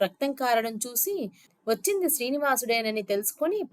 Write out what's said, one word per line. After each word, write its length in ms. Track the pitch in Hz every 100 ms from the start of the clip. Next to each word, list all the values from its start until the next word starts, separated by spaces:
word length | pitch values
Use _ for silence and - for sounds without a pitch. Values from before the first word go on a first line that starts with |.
రక్తం 320 | 185 - 277
కారడం 420 | 180 254 226 226 220
చూసి 560 | 247 233 381 392 208 - - _ 220
వచ్చింది 420 | 226 392 392 349
శ్రీనివాసుడేనని 920 | - 247 285 285 247 233 233 220 214
తెలుసుకొని 600 | 202 202 208 - 311 415 302